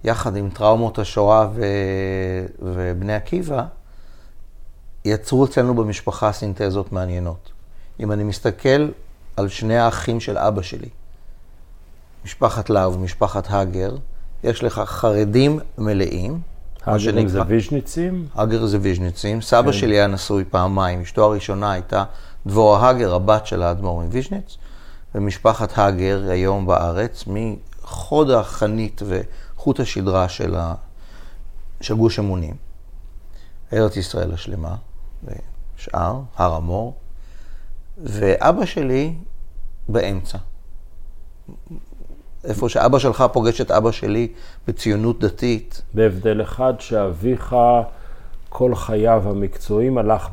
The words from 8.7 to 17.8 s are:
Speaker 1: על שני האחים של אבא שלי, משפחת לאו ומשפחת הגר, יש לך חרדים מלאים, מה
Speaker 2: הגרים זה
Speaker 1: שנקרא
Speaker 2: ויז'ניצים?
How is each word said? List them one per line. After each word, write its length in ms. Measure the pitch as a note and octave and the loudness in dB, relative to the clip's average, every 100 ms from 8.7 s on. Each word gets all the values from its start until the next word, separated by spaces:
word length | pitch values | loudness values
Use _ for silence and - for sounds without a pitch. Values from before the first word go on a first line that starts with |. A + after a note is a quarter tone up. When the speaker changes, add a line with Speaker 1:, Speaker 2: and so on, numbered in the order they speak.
| C#3 D3+ - - - - - | 4 4 -4 -16 -18 -8 -4
Speaker 1:
על 120 | G2+ | -4
שני 300 | - A2+ A#2 | -2 0 4
האחים 420 | A#2 A2 - A2+ | 4 2 -2 -2
של 180 | - G2 | -2 0
אבא 240 | F#2+ G2 | 0 0
שלי, 260 | F2 - A#2 - - - - - - - - - - - - - | -4 -8 -12 -14 -16 -16 -16 -16 -18 -20 -20 -20 -20 -20 -20 -16
משפחת 460 | - - A#2+ A#2 G2+ | -16 0 2 2 2
לאו 240 | G2+ F#2 | 2 2
ומשפחת 520 | F2+ F#2 - G2+ G2+ F#2 | 0 -4 0 0 0 0
הגר, 460 | G2+ F#2+ F#2 F#2+ C3+ - - - - | 0 2 0 -4 -4 -8 -8 -8 -4
יש 200 | A#2+ A#2 | -2 0
לך 180 | A#2+ G#2+ | -2 -2
חרדים 760 | G#2 - A2+ G#2 G#2 A2+ C#3 D#3 - - | -4 0 2 2 4 4 4 2 -4 -4
מלאים, 600 | G#2+ G2+ F#2+ F2+ F#2+ E3 - - - - - | 0 2 0 0 -2 -4 -6 -8 -10 -6 0
מה 80 | |
Speaker 2:
הגרים 340 | G#2+ G#2+ G#2+ G#2 | 2 2 2 2
זה 100 | F#2+ | 2
Speaker 1:
שנקרא 100 | F2+ | 2
Speaker 2:
ויז'ניצים? 800 | A2+ G#2+ C#3+ | 2 2 -2